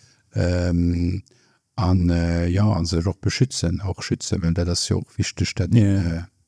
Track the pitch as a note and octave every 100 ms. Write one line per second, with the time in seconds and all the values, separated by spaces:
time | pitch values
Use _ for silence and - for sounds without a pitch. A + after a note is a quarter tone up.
0 | _ _ _ G#2 F2 F2+ F2 F2 F2 F2
1 | F2 F#2+ - _ _ _ _ - F2 F#2
2 | F2 E2+ E2+ E2+ F2 F#2 G#2 G#2 E2+ E2
3 | F2+ - - - C3 - F2 E2+ F#2+ -
4 | - A2+ - F#2+ E2+ E2+ F2 F2 - G2
5 | - - G2 - F2+ - F2+ A#2+ G2+ G2
6 | E2+ E2 F2+ _